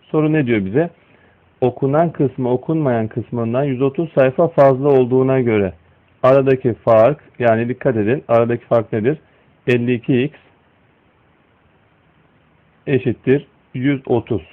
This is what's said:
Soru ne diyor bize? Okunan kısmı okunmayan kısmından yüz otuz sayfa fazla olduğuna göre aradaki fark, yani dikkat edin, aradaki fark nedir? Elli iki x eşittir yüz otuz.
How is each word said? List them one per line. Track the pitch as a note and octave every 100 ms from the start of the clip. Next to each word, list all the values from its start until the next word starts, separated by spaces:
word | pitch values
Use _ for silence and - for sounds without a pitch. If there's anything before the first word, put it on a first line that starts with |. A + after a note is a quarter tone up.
Soru | _ D#3 D3+
ne | D#3 B2+
diyor | A2+ F#2+
bize? | A2+ E3+ _ _ _ _ _ _ _
Okunan | B2 - C3+ C#3+ E3+
kısmı | - C#3 - B2
okunmayan | B2 - D#3+ D3 A#2 A2
kısmından | B2 A2 A#2+ A2+ A#2+
yüz | C#3+ B2+
otuz | C#3 C#3 E3+
sayfa | - C3 C3 E3+
fazla | - C#3 C3 C#3+
olduğuna | C3+ B2+ B2+ C3 C3+
göre | A#2+ G#2+ F#2+ - _ _ _ _
aradaki | B2+ C3+ C3+ C3 B2+
fark, | G#2+ - A2 A#2 D3 _ _
yani | A#2+ A2 A#2+
dikkat | B2+ C#3+ A2+
edin, | G2+ C#3+ -
aradaki | A#2 A#2 A#2+ _
fark | A#2 A2
nedir? | A#2 G#2+ D#3 _ _ _ _ -
Elli | B2 A#2+
iki | B2 - B2+
x | C#3 - _ _ _ _ _ _ _ _ _ _ _ _ _ _ _ D#3 _ _ _ _ _ _ _ _ -
eşittir | C3 B2+ A2 - C#3 D3 _ _
yüz | C3 C3 C#3 -
otuz. | A#2+ - G#2+ D#2+